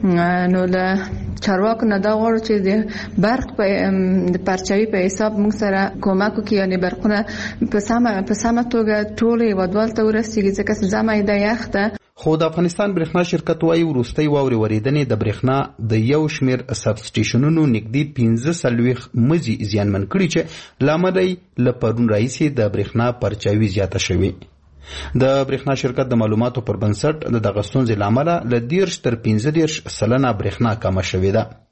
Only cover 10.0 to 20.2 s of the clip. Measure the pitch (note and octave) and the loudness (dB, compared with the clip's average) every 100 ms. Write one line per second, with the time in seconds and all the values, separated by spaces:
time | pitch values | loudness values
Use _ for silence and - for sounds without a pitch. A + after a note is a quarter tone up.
10 | A3 G#3+ A3+ - G3 G3 G3+ G#3+ F#3+ G#3+ | 2 0 -2 0 0 0 -2 0 0 0
11 | A3 G#3+ G3+ G3+ G3+ A3+ - G3 G#3 G#3 | 0 0 2 0 0 -2 -4 -2 -2 -4
12 | _ - - D#3+ D#3+ D#3+ E3+ - G3+ F#3 | _ -6 0 2 0 0 -2 0 -2 0
13 | D#3+ F3 F3 E3 E3+ D#3+ E3 E3 E3 C3 | -2 0 0 -2 -2 0 2 2 2 0
14 | A#2+ - D3+ D3 C3+ A#2 G#2+ G#2+ A#2 D3 | -2 0 2 2 2 2 2 0 0 0
15 | C3+ G#2+ G#2+ G2+ B2+ C3+ C#3 - A2+ A2 | 0 0 0 0 0 0 -2 -6 0 2
16 | A2+ D3 D#3 D3+ C3 B2+ - B2 - G#2+ | 4 2 2 0 0 0 -2 -4 -2 -4
17 | - - G#2+ A#2+ C#3+ D#3+ D3+ A2 A2 C3 | -4 -2 0 2 2 4 4 2 0 -2
18 | D3 C#3 A#2 A2+ C#3 E3+ C3+ A#2+ A#2+ B2 | -2 0 2 2 0 -2 0 2 2 0
19 | - - A#2+ E3 B2 - G#2 G#2 G#2 G2 | -4 0 2 2 0 -4 -2 0 0 0
20 | G2 F#3+ | 0 0